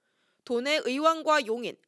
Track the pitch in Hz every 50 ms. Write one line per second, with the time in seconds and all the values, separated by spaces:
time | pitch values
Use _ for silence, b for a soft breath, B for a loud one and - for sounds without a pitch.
0 | _ _ _ _ _ _ _ _ - - 240 233 247 285 302 302 - 240 254 277
1 | 302 320 330 320 311 311 302 302 254 208 220 247 233 175 - - _